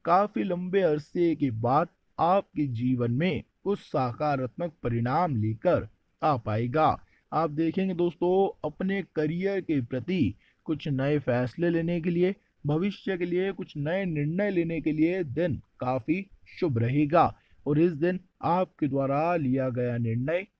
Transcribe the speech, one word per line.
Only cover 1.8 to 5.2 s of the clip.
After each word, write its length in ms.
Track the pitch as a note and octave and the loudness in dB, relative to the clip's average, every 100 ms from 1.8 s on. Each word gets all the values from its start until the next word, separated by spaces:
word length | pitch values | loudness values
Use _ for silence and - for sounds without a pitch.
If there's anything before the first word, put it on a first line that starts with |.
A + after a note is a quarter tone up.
| F3 _ _ - | 0 _ _ -2
आपके 480 | E3 G3 - - C#3+ | 2 2 0 -4 -4
जीवन 440 | A2+ B2+ B2+ A#2+ | 0 0 0 0
में 320 | B2 F3+ A#2+ - _ | 0 0 -2 -8 _
कुछ 160 | F#3+ G3+ | -4 -4
सकारात्मक 920 | - C#3+ B2+ A2 D3+ C3+ B2+ - E3+ - | -4 -2 -2 -2 -2 -2 -4 -6 -8 -6
परिणाम 520 | B2 A#2 A#2+ D3+ | -4 -2 0 0